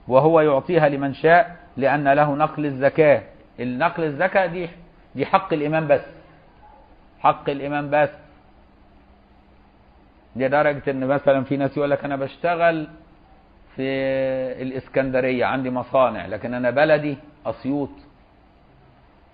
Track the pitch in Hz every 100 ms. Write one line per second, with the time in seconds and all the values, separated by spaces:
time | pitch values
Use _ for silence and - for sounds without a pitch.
0 | - 127 151 165 151 135 131 170 151 139
1 | 139 127 156 170 170 - - - 131 143
2 | 143 139 147 143 151 151 147 131 139 147
3 | 156 120 - - - - 123 123 165 170
4 | 160 143 185 196 185 180 170 - - -
5 | _ 123 139 190 - 160 147 160 156 139
6 | - - - - _ _ - - - -
7 | _ _ 143 151 - 139 139 147 147 147
8 | 143 - - - _ _ _ _ _ _
9 | _ _ _ _ _ _ _ _ _ _
10 | _ _ _ 110 131 143 151 143 131 135
11 | 131 143 143 135 127 139 139 156 143 139
12 | 143 139 135 - 170 170 170 165 151 -
13 | - _ _ _ _ _ - - 135 135
14 | 135 135 131 131 131 123 131 131 - -
15 | 135 127 131 127 104 131 127 127 117 135
16 | 127 107 90 104 117 123 123 123 156 151
17 | 147 139 - - 113 113 127 143 135 -
18 | - _ _ _ _ _ _ _ _ _
19 | _ _ _